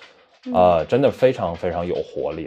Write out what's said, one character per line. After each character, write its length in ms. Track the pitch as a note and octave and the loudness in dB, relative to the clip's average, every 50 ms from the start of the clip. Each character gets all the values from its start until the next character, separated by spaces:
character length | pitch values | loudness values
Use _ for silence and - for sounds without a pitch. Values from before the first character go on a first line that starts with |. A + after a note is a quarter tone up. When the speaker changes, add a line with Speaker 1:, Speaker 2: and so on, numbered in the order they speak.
| - - _ _ _ _ _ _ _ | -20 -20 _ _ _ _ _ _ _
Speaker 1:
嗯。 80 | B3+ B3 | -2 2
Speaker 2:
啊， 320 | - F2+ F2+ F2 E2 D#2 | 4 4 4 4 2 0
真 140 | E2 - B2 | 0 0 2
的 100 | C#3 B2 | 2 2
非 220 | G2+ - - B2+ B2+ | 2 2 2 2 2
常 240 | - G#2+ E2+ E2+ | 0 -4 -6 -6
非 140 | E2+ - F2+ | -6 -6 -4
常 160 | E2 F2 F2 | -4 -4 -4
有 80 | F2+ D#2+ D2 D2 | -4 -4 -6 -6
活 280 | - - - C2 C#2 | -8 -8 -8 -8 -6
力。 160 | D2+ E2 E2 | -8 -8 -6